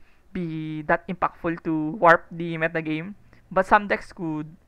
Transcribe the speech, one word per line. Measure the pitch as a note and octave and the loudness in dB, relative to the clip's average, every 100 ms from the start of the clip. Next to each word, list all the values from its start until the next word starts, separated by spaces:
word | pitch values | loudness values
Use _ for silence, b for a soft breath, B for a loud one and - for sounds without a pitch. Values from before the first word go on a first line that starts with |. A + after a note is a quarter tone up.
| - _ _ | -20 _ _
be | F#3 E3+ D#3+ D#3 D#3 D3+ | -8 -6 -6 -8 -6 -2
that | E3+ - | -2 -2
impactful | F3+ - - E3+ E3 | -4 -4 -4 -6 -4
to | E3+ D#3+ D#3 D#3+ | -4 -2 -4 4
warp | E3+ F3 - | 6 6 4
the | E3+ E3+ E3 | -10 -6 -2
metagame. | E3 E3+ D#3 D#3 F3+ G3+ b b b | -2 -2 -4 -6 -8 -16 b b b
But | F#3+ F#3+ | 0 4
some | G#3+ G3+ | 4 4
decks | G#3+ - | -4 -6
could, | - E3 D3+ D#3 - | -8 -6 -6 -8 -14